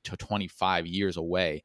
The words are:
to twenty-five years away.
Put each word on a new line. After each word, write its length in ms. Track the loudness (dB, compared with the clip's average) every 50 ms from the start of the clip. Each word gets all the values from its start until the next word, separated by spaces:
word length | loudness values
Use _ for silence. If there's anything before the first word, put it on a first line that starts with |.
| -8
to 120 | -10 -10
twenty-five 720 | -8 -6 -4 -2 -2 -4 -4 -4 0 2 2 2 2 0
years 320 | 0 0 0 0 0 0 -2
away. 440 | -2 0 2 2 2 2 0 -4